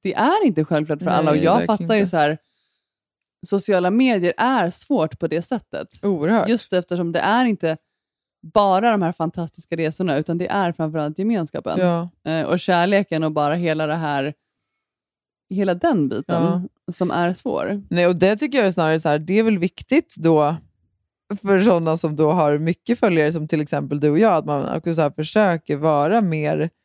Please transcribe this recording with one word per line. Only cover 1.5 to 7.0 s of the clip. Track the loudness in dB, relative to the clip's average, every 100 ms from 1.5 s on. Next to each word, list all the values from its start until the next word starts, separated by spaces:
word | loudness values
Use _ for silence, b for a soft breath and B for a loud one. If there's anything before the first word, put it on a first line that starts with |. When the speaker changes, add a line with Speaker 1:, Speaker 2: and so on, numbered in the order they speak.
| 2
Speaker 2:
verkligen | 2 -2
Speaker 1:
fattar | 0
ju | 0
Speaker 2:
inte. | 2
Speaker 1:
så | 2
här, | 2 0 _ _ _ _ _ _ _ _ _ _ -4
sociala | -2 2 2 2
medier | 2 2 2 0 0
är | 0 2 -2
svårt | -4 -2 0 0 -2
på | -4
det | -4
sättet. | -4 -8 -6 -10 -10 -6
Speaker 2:
Oerhört. | -4 -2 0 0 2
Speaker 1:
Just | -2 0
eftersom | -4 -2 -4